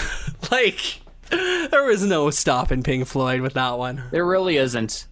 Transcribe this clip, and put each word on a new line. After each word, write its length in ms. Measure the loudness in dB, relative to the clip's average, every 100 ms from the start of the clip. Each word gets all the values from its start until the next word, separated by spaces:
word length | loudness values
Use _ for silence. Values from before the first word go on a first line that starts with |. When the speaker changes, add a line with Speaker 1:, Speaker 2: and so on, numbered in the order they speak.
| -4
Speaker 1:
<laughs> 420 | -4 -8 -8 -2
Like, 500 | 2 2 0 -8 -8 -16 -18 -6
there 540 | -2 0 -2 2 2
was 200 | 4 2
no 280 | 2 2 2
stopping 520 | 2 2 2 2 0
Pink 240 | 0 0 0
Floyd 340 | 0 0 0
with 120 | -2
that 240 | 0 -2 -2
one. 260 | -4 -6 -4
Speaker 2:
There 140 | -2 2
really 320 | 2 2 2
isn't. 500 | 2 0 -2 -6 -12